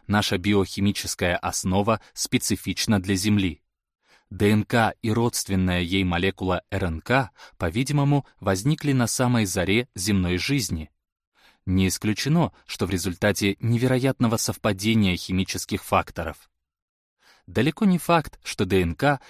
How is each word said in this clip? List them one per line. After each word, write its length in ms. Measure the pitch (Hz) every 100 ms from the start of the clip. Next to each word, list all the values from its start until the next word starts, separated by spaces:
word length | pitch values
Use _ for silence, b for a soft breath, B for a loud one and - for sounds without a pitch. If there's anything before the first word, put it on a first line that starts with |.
| -
наша 320 | 104 - 98
биохимическая 1000 | 95 101 92 - 101 95 - - 90 87
основа 640 | 87 - 95 95 104 110 B
специфична 880 | - - 127 - 101 - 92 - 104
для 140 | 92 95
Земли. 460 | 104 104 95 73 _ _ _ _ b b b
Д 220 | 90 104
Н 120 | 107 104
К 280 | 123 110 -
и 100 | 113
родственная 720 | 107 117 - - 95 92 90
ей 220 | 87 98
молекула 600 | 92 87 95 - 95 90 -
Р 160 | 95 90
Н 160 | 80
К, 300 | - 127 123 B B -
по-видимому, 680 | 85 95 135 143 139 143 b b
возникли 520 | 98 95 120 156 147
на 160 | 131 117
самой 380 | - 123 123 101
заре 420 | 95 87 107 123 -
земной 420 | 92 101 90 90
жизни. 540 | - 143 107 80 - _ _ _ _ b b b -
Не 200 | 92 95
исключено, 640 | - 107 107 135 165 147 b -
что 180 | - 90
в 60 |
результате 640 | 92 92 87 104 98 101 98
невероятного 800 | 113 117 123 127 135 - 120 110
совпадения 800 | - 110 110 98 107 113 101 87
химических 680 | - 92 92 95 - 104
факторов. 680 | - 98 - - 80 - _ _ _ _ _ _ _ _ b b -
Далеко 380 | - 131 - 208
не 120 | 180
факт, 420 | - 170 - -
что 220 | - - 98
Д 160 | 95
Н 140 | 87 82
К — 240 | 139 139